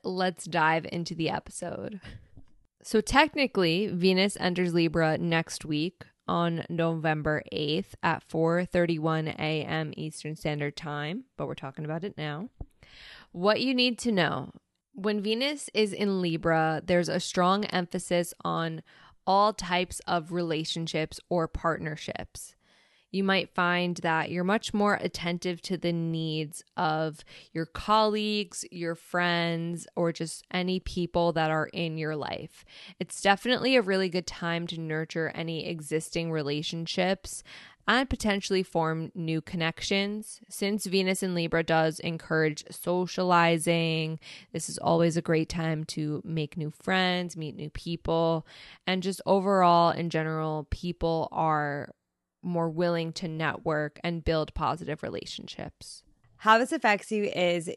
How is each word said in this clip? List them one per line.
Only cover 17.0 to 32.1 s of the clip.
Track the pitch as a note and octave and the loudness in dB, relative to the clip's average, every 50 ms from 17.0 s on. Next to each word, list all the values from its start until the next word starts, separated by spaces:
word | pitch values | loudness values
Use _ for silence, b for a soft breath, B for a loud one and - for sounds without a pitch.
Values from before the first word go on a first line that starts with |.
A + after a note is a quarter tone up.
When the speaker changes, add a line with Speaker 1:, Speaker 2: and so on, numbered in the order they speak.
| F3 D#3+ | 4 2
Speaker 1:
a | - F#3 | -2 -2
strong | - - - F#3 F3 F3+ F#3+ G3+ G#3+ | -2 -2 0 2 4 4 4 2 0
emphasis | - - F#3 F3 - - F#3 - - F3+ F3 F3 E3+ - - - | 0 -2 -2 -2 -2 -6 -8 -2 0 0 0 0 -2 -6 -6 -4
on | E3+ E3 E3 E3 E3 D#3+ D#3+ b b b b b b b b _ | -2 -2 -2 -2 -4 -6 -8 b b b b b b b b _
all | - F#3+ G3 G#3 G#3+ G#3+ | 4 4 6 6 4 2
types | - F3+ F3 F3+ F3+ F#3 - - - - | -2 -4 0 0 0 0 -2 -6 -10 -2
of | - F3+ F3 D#3 E3+ | 0 0 0 0 -2
relationships | E3+ F3+ F3 E3 D#3+ D#3 D#3+ - - E3+ E3 D#3+ - D#3 D#3 - - - - _ | -2 -2 0 0 0 -2 -2 -4 -4 -4 -4 -2 -2 -2 -2 -2 -6 -16 -6 _
or | F3 F3 D#3+ | 0 0 0
partnerships. | - - - - E3+ D#3 - E3 D#3 D3+ - - - - - - - _ - - - _ b b b b b b b b b b b | -2 -4 -2 -2 0 0 0 -4 -6 -8 -8 -8 -10 -8 -8 -10 -12 _ -18 -18 -18 _ b b b b b b b b b b b
You | - F#3+ G3 | -4 0 2
might | F#3+ F#3+ F#3+ - - _ | 2 2 2 0 -2 _
find | - F3+ F3 F3 F3 F3+ F3+ F3 | 0 2 2 2 2 0 0 -2
that | F3 E3+ E3+ D#3+ D#3+ - - | -2 0 0 0 0 0 -2
you're | E3 F3+ F3+ | -2 -2 0
much | F#3 G#3 A3+ - - - | 2 0 0 0 -2 0
more | G#3 G3+ G#3 G3 | 2 4 4 2
attentive | - - F3+ - - D#3+ E3+ F3 E3+ - F3+ F3 E3+ | 2 0 -4 -6 -4 -4 -4 -4 -2 -2 -4 -4 -4
to | - - F#3+ | -4 -6 -4
the | D#3 - F3 E3+ | 0 0 0 0
needs | E3+ E3 E3 E3 D#3+ D#3+ D#3+ D#3 D#3 D#3 D3+ - - - _ _ | 0 0 -2 -2 -2 -2 -2 -2 -4 -4 -6 -8 -16 -18 _ _
of | - F3+ D#3+ D#3 D#3 D#3+ D#3+ D3+ - - B B B B B B | -2 0 0 0 0 -2 -4 -4 -10 -18 B B B B B B
your | E3 D#3+ | -6 -6
colleagues, | - _ - - - G#3+ A3 G#3+ G#3+ G#3 G#3+ G#3+ G#3+ G#3+ G#3 G3+ F3+ - - - - | -6 _ -8 0 4 4 6 6 4 2 0 0 0 0 0 -2 -4 -8 -12 -12 -12
your | - F3 E3+ E3 E3+ | -8 -6 -4 -4 -4
friends, | E3 - - - F3+ F3 F3 F3 E3+ E3+ E3+ E3 E3 E3 E3+ E3+ E3 - - _ | -6 -8 -4 0 0 2 2 2 2 2 0 0 -2 -2 -4 -6 -8 -10 -8 _
or | - F3 E3+ | 0 0 0
just | D#3+ - E3 D#3 - - - _ | 0 -2 -6 -8 -8 -14 -14 _
any | - F3+ F3+ F#3 F#3 F#3 | -4 -2 0 0 -2 -2
people | - - - F3+ F3 E3 - F3 E3+ E3+ | -4 -4 -2 -2 -2 0 2 2 2 2
that | D#3+ E3 D#3+ D#3 | 2 2 0 2
are | D#3 D#3 D3+ | 2 0 -2
in | - - - E3+ E3 D#3+ | -2 -4 -4 -4 -4 -4
your | D#3+ D#3 D3+ | -4 -4 -4